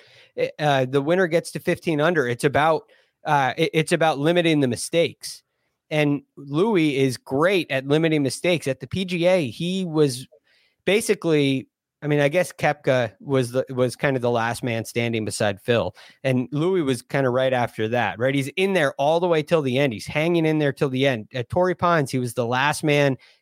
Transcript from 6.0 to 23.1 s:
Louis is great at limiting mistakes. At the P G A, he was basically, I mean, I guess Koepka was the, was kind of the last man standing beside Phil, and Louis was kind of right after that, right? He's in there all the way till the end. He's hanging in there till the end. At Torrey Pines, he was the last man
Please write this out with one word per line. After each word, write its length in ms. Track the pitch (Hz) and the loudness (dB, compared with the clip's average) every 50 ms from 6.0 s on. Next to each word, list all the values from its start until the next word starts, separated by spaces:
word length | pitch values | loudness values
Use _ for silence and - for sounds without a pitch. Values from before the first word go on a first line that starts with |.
| 151 147 143 - - _ _ | 2 2 0 -2 -4 _ _
Louis 640 | - 143 139 139 156 196 233 214 170 156 151 127 | -18 -12 -4 0 0 2 2 2 2 2 2 2
is 180 | 139 135 135 123 | 2 0 0 0
great 560 | - - - 131 139 160 190 208 180 147 - | -4 -8 -4 -2 0 2 2 2 0 -2 -2
at 160 | 135 135 131 | -4 -4 -2
limiting 360 | 139 147 160 165 160 156 151 139 | 0 2 2 2 2 2 2 0
mistakes. 440 | 127 - - - 175 180 151 - | -2 -4 -2 -2 0 0 0 -2
At 140 | 139 131 - | -4 -6 -6
the 60 | 143 | -8
P 180 | - - 185 196 | -8 -6 -6 -6
G 200 | 175 180 165 170 | -4 -4 0 2
A, 220 | 180 185 180 147 117 | 2 2 2 0 -2
he 360 | - - 165 175 185 190 185 | -6 -6 -6 -4 -4 -4 -4
was 420 | 170 156 156 151 139 120 127 131 - _ _ _ _ _ _ _ _ _ _ - | -2 0 2 2 2 0 -4 -12 -16 _ _ _ _ _ _ _ _ _ _ -2
basically, 840 | - 190 226 - - 202 - - 170 156 151 143 135 135 131 - _ _ _ _ _ _ - | 0 0 0 2 0 -2 0 0 2 2 4 4 2 0 -2 -4 _ _ _ _ _ _ -8
I 60 | - | -4
mean, 120 | 147 147 147 | 0 2 2
I 80 | 143 | 2
guess 240 | 143 151 180 160 - | 2 2 0 -2 -2
Koepka 600 | - - 165 151 147 - - 147 131 127 120 107 - - | -4 -2 -2 -2 -2 0 0 0 2 2 0 -2 -6 -10
was 300 | - 143 135 131 123 120 | -6 -2 0 0 0 0
the, 140 | 120 131 131 - | -2 -4 -4 -2
was 260 | 135 123 127 120 - | -2 -2 -2 -2 -2
kind 220 | - - 143 131 | -2 -2 -2 -2
of 40 | 123 | 0
the 80 | 120 120 | 0 0
last 300 | 120 113 110 117 120 - | 0 0 0 -2 -4 -4
man 220 | 139 123 113 113 107 | -4 -4 -4 -4 -6
standing 400 | - - 120 117 117 117 113 107 | -4 -4 -2 -2 -2 -2 -2 -4
beside 380 | 104 - - 110 104 101 - | -4 -4 -2 -2 -2 -2 -4
Phil, 340 | - - 120 110 87 92 - - - - - _ | -2 0 0 0 0 -2 -6 -12 -20 -20 -14 _
and 280 | - 135 127 123 123 - | -2 0 0 0 -2 -2
Louis 300 | 147 143 160 185 190 180 | -2 -2 0 0 0 0
was 200 | 151 135 127 117 | 0 0 -2 -4
kind 240 | - - - 139 135 | -4 -4 -2 0 0
of 60 | 127 | 2
right 220 | 120 131 131 131 127 | 2 2 0 2 0
after 340 | 123 120 - - - 110 110 | 0 -2 -2 -4 -4 -4 -2
that, 300 | 120 120 113 98 90 107 | 0 0 0 -2 -2 -2
right? 160 | 123 135 139 | -2 0 0
He's 140 | 139 131 143 | 0 -4 -4
in 240 | - 185 190 196 190 | -2 -2 0 0 2
there 200 | 175 147 135 - | 2 0 0 0
all 240 | - 139 151 165 170 | 0 0 0 2 2
the 60 | 180 | 2
way 140 | 175 165 156 | 0 0 0
till 200 | 147 - 170 160 | 0 0 0 0
the 160 | 143 127 120 | 0 0 0
end. 160 | 135 147 135 107 | 0 0 0 -2
He's 140 | 95 - | -4 -10
hanging 380 | - - 147 156 170 175 170 160 | -6 -4 -2 0 0 2 2 2
in 140 | 156 156 151 | 2 2 2
there 140 | 147 139 - | 0 0 0
till 160 | - 156 135 | -2 -2 -2
the 180 | 127 127 135 | 0 0 0
end. 220 | 139 127 110 104 - - | 0 0 -2 -6 -10 -8
At 160 | 127 120 - | -10 -8 -4
Torrey 260 | - 180 180 185 170 | -2 0 0 0 0
Pines, 360 | - 185 175 170 160 139 - | 0 0 2 2 2 0 0
he 80 | - 127 | -2 -4
was 140 | 123 120 - | -4 -4 -4
the 120 | 127 117 | -4 -4
last 380 | 113 123 127 139 147 151 - - | -2 0 0 0 0 0 0 0
man 340 | 151 147 147 143 139 | 2 4 4 4 2